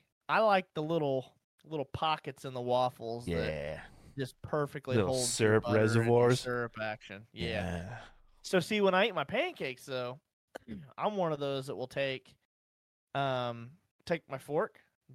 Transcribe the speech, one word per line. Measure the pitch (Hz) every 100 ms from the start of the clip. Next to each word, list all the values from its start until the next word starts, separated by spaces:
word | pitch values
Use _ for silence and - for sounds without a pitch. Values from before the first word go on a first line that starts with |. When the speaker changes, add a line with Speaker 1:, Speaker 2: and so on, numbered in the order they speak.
| _ _ -
Speaker 1:
I | 165
like | 220 196 180
the | -
little, | 156 165 147 131 127 _ _ _
little | - 156 131
pockets | - 160 151 147 131
in | 139
the | 127
waffles | 123 123 127 - 113 117 101
that |
Speaker 2:
Yeah. | 82 78 76 71 76 - - - -
Speaker 1:
just | 131 -
perfectly | - 151 143 147 135 123
Speaker 2:
Little | 92
Speaker 1:
hold | 127 123
Speaker 2:
syrup | - 110 110
Speaker 1:
your | 120
butter | 110
and | 110
your | 113
Speaker 2:
reservoirs. | 113 120 120 127
Speaker 1:
syrup | 123 123 120 -
action. | 110 107 - 98 113
Yeah. | 104 117
Speaker 2:
Yeah. | 107 90 87 90 117 - - _ _
Speaker 1:
So | - 190
see, | - 214
when | 196
I | 185 226
eat |
my | 175
pancakes, | 139 214 359 - 151 123 -
though, | 127 123 131 _ _ _ - -
<clears throat> | 196 139 -
I'm | 185 208
one | 170
of | 147
those | 143 139 135
that | 104
will | 127
take, | 139 139 131 - _ _ _ _ _ _ _ _
um, | 139 139 127 120 117 117 151 _ _ -
take | 165 -
my | 135
fork, | - 151 214 - _ _ _